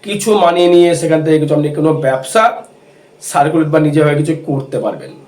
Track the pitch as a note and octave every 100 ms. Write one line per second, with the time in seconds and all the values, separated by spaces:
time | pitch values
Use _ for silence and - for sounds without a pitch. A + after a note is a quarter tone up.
0 | G3+ G3+ A3 G#3 E3+ F3 F3 F3 F3 E3+
1 | D#3+ D#3 D#3 D#3 D3 D3 D3 C#3+ D#3 D3
2 | C3+ C3 - A3 A3+ - - _ _ _
3 | _ _ - D#3+ D3 D#3+ D3+ D#3 D3+ C#3+
4 | D3+ C#3+ D#3 D3+ - C3+ - - - -
5 | - -